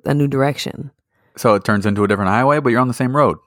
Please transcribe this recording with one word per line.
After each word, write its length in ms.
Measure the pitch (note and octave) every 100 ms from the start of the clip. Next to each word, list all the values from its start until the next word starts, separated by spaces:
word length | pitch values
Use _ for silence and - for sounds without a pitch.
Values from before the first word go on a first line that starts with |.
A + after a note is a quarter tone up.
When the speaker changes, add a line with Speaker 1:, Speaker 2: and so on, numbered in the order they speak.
| -
Speaker 1:
a 80 |
new 140 | C#3+ C#3+
direction. 640 | C#3 C#3 - - - D3 - _ _ _ -
Speaker 2:
So 160 | A#2+ G2+
it 80 | G2+
turns 200 | G#2 G#2
into 180 | G#2
a 40 | G2+
different 240 | G2+ F#2+
highway, 280 | G#2+ C3+ D3
but 100 | C3+
you're 100 | A#2+
on 60 | B2+
the 60 |
same 220 | A#2+ B2+ C#3+
road. 220 | B2+ D#2